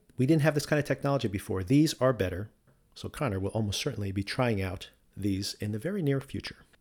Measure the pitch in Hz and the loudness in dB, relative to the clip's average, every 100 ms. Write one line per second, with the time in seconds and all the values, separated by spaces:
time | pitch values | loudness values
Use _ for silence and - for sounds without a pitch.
0 | _ - 131 160 151 147 - 151 139 135 | _ 0 4 6 4 2 0 0 0 -2
1 | 139 139 113 95 - 95 90 143 156 - | 0 0 0 -4 -4 -4 4 4 4 4
2 | 127 120 92 87 107 _ _ _ _ - | 2 2 0 -2 -8 _ _ _ _ -14
3 | - - 139 95 98 110 107 98 147 110 | -12 -4 -2 0 -2 0 -2 -2 -4 -4
4 | 101 95 98 - 123 104 95 95 - - | -4 -2 -2 0 2 2 -2 -4 -10 -20
5 | _ - 101 95 101 - 107 107 139 208 | _ -4 0 0 -2 -6 -4 -4 -4 -2
6 | 147 139 - 98 - - - _ | 0 0 -2 -8 -8 -12 -18 _